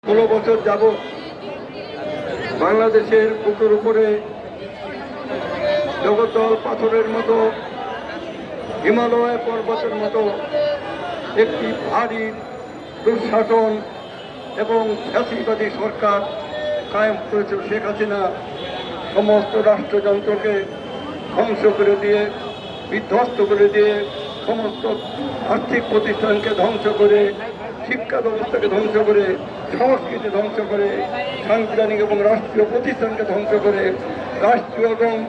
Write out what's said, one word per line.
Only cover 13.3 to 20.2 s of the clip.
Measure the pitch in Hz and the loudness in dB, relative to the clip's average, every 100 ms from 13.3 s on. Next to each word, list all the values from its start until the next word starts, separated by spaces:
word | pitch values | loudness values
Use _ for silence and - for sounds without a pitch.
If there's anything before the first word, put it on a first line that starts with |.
| 214 220 226 220 214 - - - - - - - - | 0 2 4 2 0 -6 -14 -14 -14 -14 -14 -12 -6
এবং | 214 226 220 208 - | 0 0 0 -2 -2
ফ্যাসিবাদী | 214 240 226 226 220 214 | -2 -2 -4 -2 -2 -2
সরকার | - 214 - 214 202 202 - - 202 - - - | -2 -6 -2 0 0 -2 -8 -8 -6 -4 -4 -4
কায়েম | 202 214 208 - | 0 0 0 -2
করেছিল | 208 202 202 - | -2 -2 -4 -4
শেখ | 208 208 | -4 -4
হাসিনা। | 208 214 202 190 - - - - - - - - 196 | -2 -2 0 -2 -4 -10 -10 -8 -8 -8 -8 -2 0
সমস্ত | 208 208 202 220 | 4 4 4 2
রাষ্ট্রযন্ত্রকে | 208 208 - 208 202 202 | 4 4 2 0 2 2